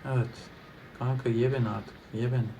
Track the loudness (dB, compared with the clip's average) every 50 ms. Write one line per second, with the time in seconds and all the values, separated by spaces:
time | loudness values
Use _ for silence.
0 | -2 2 2 2 2 0 -4 -12 -16 -16 -18 -18 -20 -20 -20 -20 -20 -18 -8 -2
1 | 0 0 0 2 2 2 4 4 4 4 4 2 2 2 0 -2 -6 -8 -16 -18
2 | -16 -8 -4 -2 0 2 2 2 0 0 -4